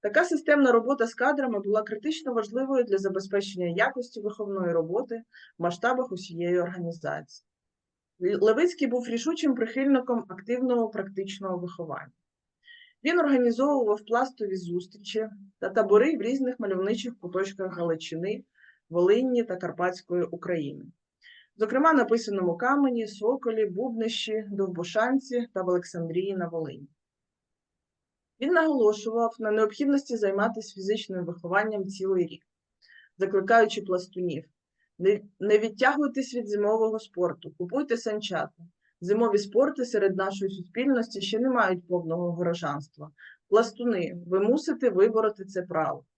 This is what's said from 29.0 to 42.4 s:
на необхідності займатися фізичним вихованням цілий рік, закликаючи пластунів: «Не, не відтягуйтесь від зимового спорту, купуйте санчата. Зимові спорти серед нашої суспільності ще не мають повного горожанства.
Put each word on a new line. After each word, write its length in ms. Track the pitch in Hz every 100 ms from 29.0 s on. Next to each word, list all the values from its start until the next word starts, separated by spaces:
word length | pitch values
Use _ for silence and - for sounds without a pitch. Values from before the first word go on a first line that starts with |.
| 220 226 226 -
на 120 | 214
необхідності 680 | 214 214 208 277 277 277 233
займатися 560 | 202 196 220 226 220
фізичним 520 | - 190 220 - 185 170
вихованням 600 | 170 170 190 214 214 190
цілий 420 | 196 190 185 165
рік, 160 | - _ _ _ _ _ - _ _
закликаючи 640 | 190 196 190 233 214 214
пластунів: 640 | 202 180 180 180 180 156 - _ _ _ _ _
«Не, 220 | 185 202 - _
не 200 | 202 208
відтягуйтесь 760 | 220 208 254 277 285 262 254 247
від 140 | 208
зимового 500 | 208 208 220 220 220
спорту, 540 | - - 175 - 156 -
купуйте 400 | 175 233 285 233
санчата. 640 | 226 214 214 170 156 _ 170 _ _ _
Зимові 360 | 175 214 233 202
спорти 480 | 196 220 285 277 240
серед 300 | 214 196 185
нашої 360 | 190 196 196
суспільності 720 | 190 175 226 277 254 226 196
ще 180 | 190 220
не 100 | 262
мають 380 | 247 196 180 175
повного 440 | 180 165 165 175
горожанства. 800 | 170